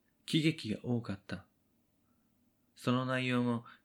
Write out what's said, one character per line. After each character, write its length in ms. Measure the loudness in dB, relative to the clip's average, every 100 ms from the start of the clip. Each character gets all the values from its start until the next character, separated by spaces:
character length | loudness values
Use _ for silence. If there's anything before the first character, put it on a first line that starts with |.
| _ _
喜 160 | -2 2
劇 320 | 2 0 -4
が 60 | -4
多 160 | -2 -2
か 120 | -2
っ 60 | -8 -8
た。 180 | -12 -12 _ _ _ _ _ _ _ _ _ _ _ _ -6
そ 160 | 0
の 120 | 0 0
内 200 | 0 2
容 160 | 2
も、 220 | 2 0 -4 -18